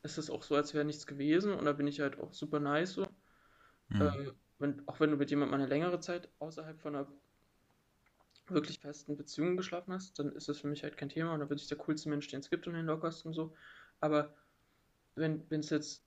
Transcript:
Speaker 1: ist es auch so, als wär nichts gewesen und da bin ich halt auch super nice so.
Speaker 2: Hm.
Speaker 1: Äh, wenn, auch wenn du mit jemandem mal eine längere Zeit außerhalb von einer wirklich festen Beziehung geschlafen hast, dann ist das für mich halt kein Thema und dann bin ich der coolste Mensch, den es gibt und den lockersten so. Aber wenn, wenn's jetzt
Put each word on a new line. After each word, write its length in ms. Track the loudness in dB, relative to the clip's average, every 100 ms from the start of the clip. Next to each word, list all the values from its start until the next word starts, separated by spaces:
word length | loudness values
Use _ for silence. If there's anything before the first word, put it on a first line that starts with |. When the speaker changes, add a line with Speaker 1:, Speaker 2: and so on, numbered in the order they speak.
Speaker 1:
ist 140 | -6 -6
es 120 | -4
auch 140 | -6
so, 120 | 4 4
als 180 | 4
wär 100 | 2
nichts 220 | 0 -2 -8
gewesen 480 | -2 4 6 4
und 120 | 2 2
da 80 |
bin 120 | 4 0
ich 120 | 2
halt 200 | -2 -2
auch 140 | -10
super 260 | -6 -2 0
nice 340 | 4 2 2
so. 140 | 0 -4 -4 _ _ _ _ -20 _ _
Speaker 2:
Hm. 120 | 4
Speaker 1:
Äh, 300 | 4 4 -6 -10 _ _
wenn, 280 | -2 -2 -8
auch 120 | 2
wenn 120 | 4
du 60 | 4
mit 120 | 4
jemandem 220 | 4 4
mal 60 | 2
eine 60 | 2
längere 300 | 2 2 0
Zeit 300 | -2 -6 -8 _
außerhalb 400 | -8 -8 -12 -8
von 140 | -6 -4
einer 120 | -6 -10 _ _ _ _ _ _ _ _ _ _ _ -20 0
wirklich 320 | 0 0 -8
festen 380 | -10 -12 -8 -8
Beziehung 400 | -6 0 2 2
geschlafen 360 | -2 -6 -6
hast, 240 | -8 -8 -6
dann 140 | -6
ist 160 | -4 -6
das 100 | -4
für 80 | -4
mich 160 | -4
halt 140 | -6 -6
kein 120 | -6
Thema 240 | -2 -2
und 60 | -2
dann 80 | -2
bin 80 | -4
ich 100 | -4
der 100 | -6
coolste 320 | -2 -2 0
Mensch, 180 | -2 -2
den 100 | -8
es 100 | -4
gibt 160 | -4 -2
und 60 |
den 120 | -4 -2
lockersten 480 | 0 -2 -4 -6
so. 200 | -4 -4 -8 -20 -20 -20 _
Aber 340 | 4 4 2 -8 _ _ _ _ _ _ _ -2
wenn, 280 | 0 0 -2
wenn's 200 | -2 2
jetzt 340 | 0 0 -12